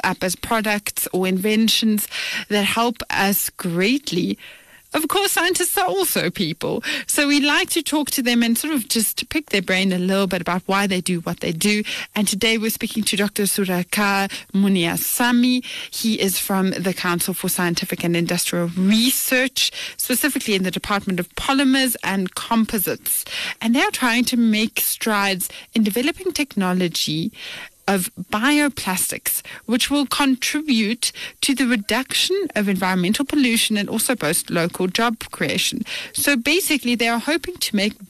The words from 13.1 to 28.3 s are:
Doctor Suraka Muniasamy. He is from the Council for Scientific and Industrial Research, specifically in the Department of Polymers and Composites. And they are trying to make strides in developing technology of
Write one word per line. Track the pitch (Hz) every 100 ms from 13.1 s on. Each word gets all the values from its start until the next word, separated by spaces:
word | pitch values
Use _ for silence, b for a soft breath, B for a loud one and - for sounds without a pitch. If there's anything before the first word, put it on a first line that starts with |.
| 190
Doctor | 202 -
Suraka | 196 - 185 180 175 - 202 196 196 B B
Muniasamy. | 190 202 190 170 175 - - 240 240 247 247 B B B
He | - 226 220
is | 196 180
from | - 196 190
the | - 185
Council | 180 180 175 -
for | 175 185
Scientific | - 175 170 190 175
and | 170 170
Industrial | 170 175 - 175 175 175
Research, | 190 220 247 - - 254 262 - - B B B
specifically | - 247 294 262 - 196
in |
the | 185
Department | 180 - 202 196 180
of | 175 -
Polymers | - 269 269 269 262 -
and | 180 196 180 -
Composites. | - 226 214 214 160 117 - - - B B B
And | 226
they | 254
are | 415
trying | - 254 240 233
to | 240
make | 226 214 220 -
strides | - - 226 208 196 190 - B B
in | 233
developing | 208 233 285 339 370
technology | 302 285 202 185 185 180 - - 156 214 B B B B _ -
of | 196 180 - 180